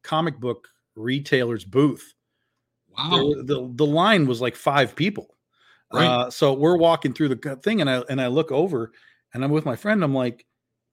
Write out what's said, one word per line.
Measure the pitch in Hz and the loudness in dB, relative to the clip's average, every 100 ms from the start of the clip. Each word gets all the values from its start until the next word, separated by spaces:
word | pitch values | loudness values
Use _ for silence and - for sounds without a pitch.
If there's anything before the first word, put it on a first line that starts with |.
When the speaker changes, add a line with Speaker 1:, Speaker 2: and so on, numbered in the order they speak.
Speaker 1:
comic | - 156 165 143 | -4 -2 -2 -4
book | 123 117 _ _ _ - | -6 -6 _ _ _ -10
retailer's | 113 135 143 135 120 113 92 | -4 -4 0 0 2 -4 -2
booth. | 123 147 117 - _ _ _ _ _ _ _ _ | 2 2 0 -12 _ _ _ _ _ _ _ _
Speaker 2:
Wow. | - 147 | -10 -2
Speaker 1:
There | 175 143 | 0 0
were, | 143 | -2
the, | 127 139 127 120 | -2 -4 -4 -2
the | 147 | 0
line | 151 196 208 139 | 2 4 4 2
was, | 117 | 0
like, | 123 - | -4 -2
five | - 143 123 - | 0 2 0 0
people. | 190 202 - _ _ _ _ _ _ | -4 -4 -14 _ _ _ _ _ _
Speaker 2:
Right. | 127 160 | 0 2
Speaker 1:
Uh, | 123 123 | 2 -2
so | - 143 | 2 2
we're | 135 156 175 | 4 2 4
walking | 165 160 143 | 4 2 -2
through | 123 151 | -2 -2
the | 131 | -2
co-, | 147 127 | -6 -6
thing, | 202 220 | -2 0
and | 143 | 0
I, | 127 120 | 0 -2
and | 135 | -2
I | 127 | 0
look | 135 156 | 0 0
over, | 135 185 139 113 _ _ _ _ | 0 0 -2 -6 _ _ _ _
and | 120 | -6
I'm | 139 | -2
with | 151 147 | -2 -2
my | 117 | -6
friend. | 208 214 | -2 0
I'm | 156 135 | 2 0
like, | 127 117 _ _ _ _ _ | -2 -4 _ _ _ _ _